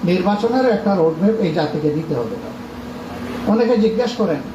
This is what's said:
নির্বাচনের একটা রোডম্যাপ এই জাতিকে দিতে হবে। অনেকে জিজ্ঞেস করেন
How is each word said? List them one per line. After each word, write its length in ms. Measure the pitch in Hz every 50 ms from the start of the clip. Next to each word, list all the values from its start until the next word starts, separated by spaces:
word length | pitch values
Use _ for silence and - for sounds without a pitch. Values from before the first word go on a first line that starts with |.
| -
নির্বাচনের 600 | 175 180 185 180 196 208 202 220 233 240 262 254
একটা 280 | 254 214 196 - 202 196
রোডম্যাপ 460 | 180 160 160 156 156 185 208 220 214
এই 140 | 208 170 151
জাতিকে 360 | 170 151 147 - 156 151 151
দিতে 240 | 147 156 156 - 147
হবে। 220 | 123 117 107 98 - - - - - - - - - - - - - - - - - - - - - -
অনেকে 300 | - 208 226 240 226 254
জিজ্ঞেস 360 | 220 208 220 220 - 247 226 - -
করেন 220 | 220 175 156 135 - - -